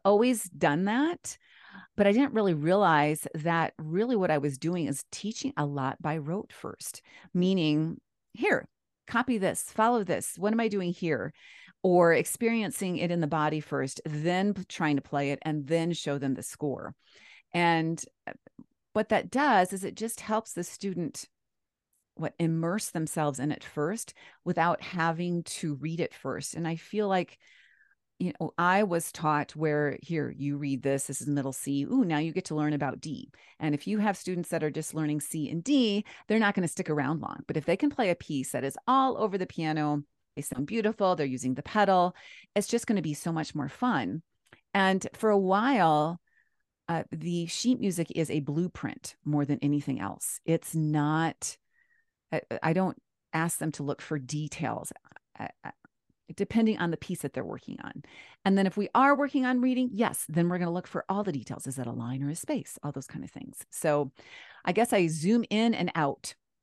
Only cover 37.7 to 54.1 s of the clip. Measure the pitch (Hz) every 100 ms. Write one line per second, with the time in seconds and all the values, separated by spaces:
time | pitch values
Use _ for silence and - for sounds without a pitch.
37.7 | 185 294 - 208 170 - 143 131 123 131
38.7 | - - 262 262 - 214 190 180 - 160
39.7 | 156 151 147 143 _ _ - - - 147
40.7 | 226 214 220 190 170 139 127 127 131 -
41.7 | 214 196 185 180 - - - - 202 202
42.7 | 233 - 208 156 147 170 165 156 156 143
43.7 | - 254 175 95 147 - _ _ - _
44.7 | 196 190 190 - - 220 202 185 196 240
45.7 | 254 165 151 156 175 _ _ _ _ _
46.7 | _ - 165 - 160 165 175 170 - 233
47.7 | 254 202 170 160 - 156 151 143 147 180
48.7 | - - - - - 147 147 143 139 143
49.7 | 147 143 127 98 - - - - 160 -
50.7 | 160 151 151 147 156 165 - - - _
51.7 | _ _ _ _ _ - 160 - - 160
52.7 | 170 190 - _ _ _ 160 165 - 165
53.7 | - 143 - -